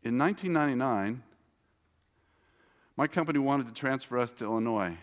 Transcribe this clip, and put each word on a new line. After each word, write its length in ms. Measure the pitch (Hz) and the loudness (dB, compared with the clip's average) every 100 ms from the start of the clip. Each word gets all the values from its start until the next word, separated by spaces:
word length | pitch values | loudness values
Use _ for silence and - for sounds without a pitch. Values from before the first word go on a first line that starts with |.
| 117 | 0
In 120 | 123 | 2
nineteen 360 | 156 202 185 | 2 0 -2
ninety-nine, 680 | 165 147 123 131 110 98 123 - _ _ _ _ _ _ _ _ _ _ _ _ _ _ _ _ - | 0 2 0 0 0 -2 -4 -12 _ _ _ _ _ _ _ _ _ _ _ _ _ _ _ _ -2
my 120 | 147 | 0
company 320 | - 160 147 | 0 2 2
wanted 260 | 135 139 120 | 2 2 -2
to 80 | |
transfer 460 | 110 139 131 - 123 | -4 -2 -2 -2 0
us 120 | 120 | 0
to 120 | - 107 | -2 -2
Illinois. 520 | 113 113 110 92 85 | 0 0 0 -2 -4